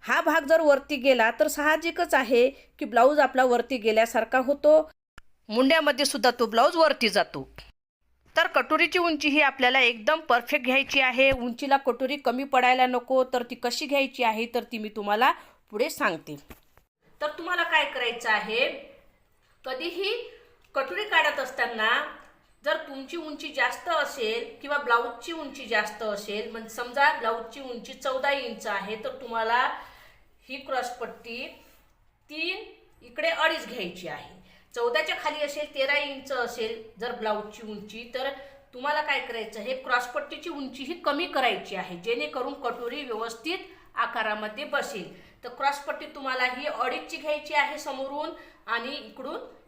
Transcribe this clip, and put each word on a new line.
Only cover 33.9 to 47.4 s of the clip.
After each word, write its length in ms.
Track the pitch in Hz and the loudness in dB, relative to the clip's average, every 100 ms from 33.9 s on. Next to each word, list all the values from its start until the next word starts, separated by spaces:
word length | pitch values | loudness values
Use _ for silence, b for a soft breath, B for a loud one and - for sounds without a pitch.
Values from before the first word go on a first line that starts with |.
| 180 170 | -10 -12
आहे. 320 | 147 - - b b b | -12 -14 -20 b b b
चौदाच्या 400 | - - 311 381 359 | -2 0 2 0 -2
खाली 200 | 311 302 | -4 -2
असेल, 300 | 294 294 294 | -6 -4 -8
तेरा 220 | 285 269 285 | -2 0 0
इंच 320 | 285 269 - | 0 -8 -6
असेल 500 | 262 240 - 220 226 - - | -4 -4 -4 -6 -6 -12 -10
जर 120 | 233 | -8
ब्लाऊजची 500 | 202 214 208 208 - | -4 -2 -2 -4 -14
उंची, 400 | 220 208 208 220 240 | -12 -12 -12 -16 -10
तर 140 | 254 269 277 B B B | -6 -6 -6 B B B
तुम्हाला 260 | 254 277 302 | -8 -2 0
काय 160 | 302 269 | 0 -2
करायचं 400 | 254 226 208 226 | -2 -8 -8 -8
आहे, 140 | 214 262 | -6 -6
क्रॉस 240 | 269 247 254 | 0 0 0
पट्टीची 440 | 302 - 311 349 | -6 -8 -10 -10
उंची 340 | 285 269 - | -8 -10 -10
ही 100 | 269 339 | -10 -4
कमी 260 | - 285 349 | -2 -2 -2
करायची 500 | 294 254 190 - 190 | 0 0 0 -6 -8
आहे, 200 | 185 175 | -8 -8
जेणेकरून 580 | 202 240 294 269 254 | -4 -4 -4 -6 -6
कटोरी 480 | 277 240 226 240 285 | -6 -6 -6 -8 -8
व्यवस्थित 560 | 277 214 226 226 - 370 - B B | -8 -6 -6 -8 -8 -8 -8 B B
आकारामध्ये 720 | - 233 240 220 214 214 214 | -4 -4 -2 -4 -4 -6 -8
बसेल. 480 | 285 285 - 214 160 B B B | -4 -4 -4 -8 -12 B B B
तर 40 | 247 | -16
क्रॉस 300 | - 277 285 | -2 -2 -2
पट्टी 280 | - 294 302 | -6 -8 -8
तुम्हाला 300 | 294 269 254 254 | -10 -6 0 0
ही 200 | 254 294 | -2 -6
अडीचची 500 | - 254 302 - 320 | -2 -2 -2 -6 -8
घ्यायची 380 | 302 302 | -4 -4